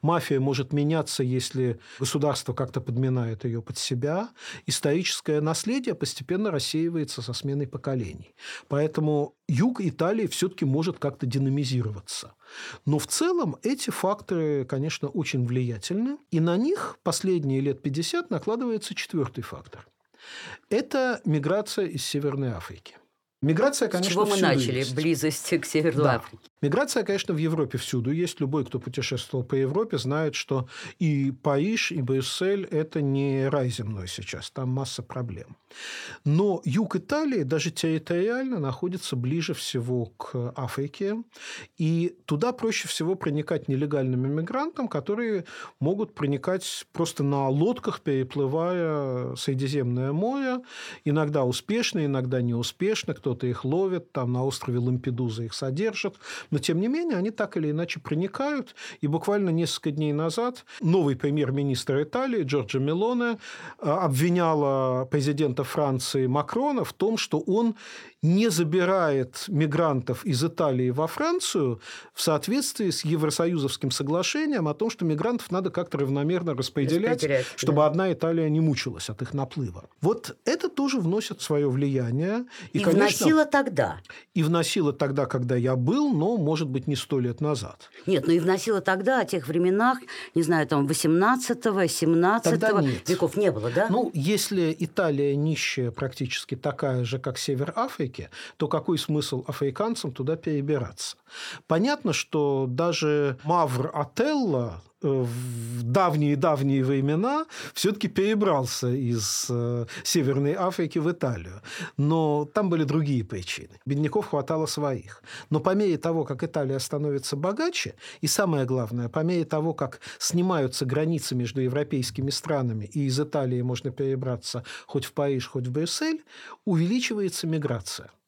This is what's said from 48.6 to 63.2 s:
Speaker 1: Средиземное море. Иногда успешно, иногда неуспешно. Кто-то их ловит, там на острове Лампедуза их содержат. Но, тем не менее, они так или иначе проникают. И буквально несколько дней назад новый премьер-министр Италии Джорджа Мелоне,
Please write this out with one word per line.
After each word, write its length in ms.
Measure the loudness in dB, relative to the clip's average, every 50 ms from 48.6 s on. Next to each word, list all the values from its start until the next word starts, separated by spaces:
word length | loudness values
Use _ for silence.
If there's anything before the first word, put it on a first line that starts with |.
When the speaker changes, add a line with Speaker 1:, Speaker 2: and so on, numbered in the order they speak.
| 0 0 0 0 0 0 0 -2 -2 -2 -2 -4 -4 -6 -6
Speaker 1:
Средиземное 760 | -4 -2 -2 0 0 0 0 0 0 0 0 0 0 0 0
море. 480 | 0 0 0 0 0 0 0 0 -2 -2 -6 -10 -16 -14 -14 -14 -16 -6 _
Иногда 380 | 0 2 2 2 2 2 2 2
успешно, 640 | 2 0 -2 -2 -2 0 0 0 0 0 0 0
иногда 380 | 2 0 0 0 0 0 0 2
неуспешно. 720 | 2 0 0 -2 -4 -4 _ 0 0 0 0 -2 -6 -6
Кто-то 320 | -4 -2 -4 -2 0 -2
их 180 | -2 -2 -2 -2
ловит, 460 | 0 2 2 2 2 0 -2 -4 _
там 220 | _ -2 -2 0 0
на 100 | 0 0
острове 320 | -2 -2 -4 -4 -2 -2
Лампедуза 680 | 0 2 0 0 0 -2 -2 -2 -2 -2 -2 -2 -4 -6
их 80 | -8 -6
содержат. 600 | -6 -4 -4 -2 0 -2 -2 -2 -2 -6 -6 -6 -8 -16 -14 -14 -14 -6 -2
Но, 80 | -2 0
тем 220 | 0 2 2 2
не 80 | 2 2
менее, 280 | 0 0 0 0 0
они 140 | 0 0 -2
так 240 | 0 -2 -4 -2 0
или 160 | -2 0 0
иначе 300 | 0 -2 -2 -4 -6 -10
проникают. 720 | -4 -4 -2 -2 -2 -2 -2 -4 -4 -2 -2 -4 -6 -8 -14 -16 -16 -16 -10 -4
И 80 | -2
буквально 440 | 0 0 0 0 2 2 2 2 2
несколько 400 | 2 2 0 0 -2 -2 -4 -4
дней 200 | -2 0 0 0
назад 540 | 0 0 0 0 0 0 -2 -2 -4 -6 -18 -18 -10 -2
новый 340 | 2 4 4 6 4 4 2
премьер-министр 880 | 2 0 0 2 2 2 2 2 0 0 0 0 -2 0 0 0 0 0
Италии 400 | 0 -2 -2 -2 0 0 -2 0
Джорджа 360 | 0 0 0 0 0 -2 0
Мелоне, 580 | 0 0 0 2 0 0 2 0